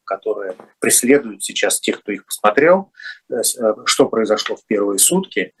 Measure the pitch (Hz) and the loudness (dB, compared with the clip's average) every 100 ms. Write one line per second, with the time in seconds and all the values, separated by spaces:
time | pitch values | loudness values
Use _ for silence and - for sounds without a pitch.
0 | - 98 110 101 95 90 - _ 113 - | -10 -6 -4 -6 -8 -12 -18 _ 0 2
1 | 123 139 117 98 - - 98 - - - | 4 2 2 -10 -10 -2 -2 0 -2 -4
2 | - 98 - - 107 - 160 190 196 - | -6 -10 -10 -2 0 4 6 4 2 -14
3 | - - - 127 104 - 110 107 - - | -18 -18 -8 -4 -4 -2 0 0 -2 -2
4 | 127 113 107 - - 104 - 104 101 98 | -2 0 0 0 -2 -8 -4 -2 0 0
5 | - 185 190 - 90 _ | 2 0 -2 -6 -8 _